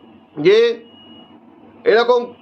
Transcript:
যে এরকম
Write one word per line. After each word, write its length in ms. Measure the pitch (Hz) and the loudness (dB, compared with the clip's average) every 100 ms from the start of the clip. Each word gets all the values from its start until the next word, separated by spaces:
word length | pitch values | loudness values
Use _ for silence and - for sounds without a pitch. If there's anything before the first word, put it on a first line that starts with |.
| - - _ 151 | -20 -20 _ -4
যে 200 | 160 220 233 226 - - - - - - - - - - | 0 2 0 -4 -14 -20 -20 -20 -20 -20 -20 -20 -20 -8
এরকম 360 | - 214 233 247 233 - | 0 0 2 -2 -4 -16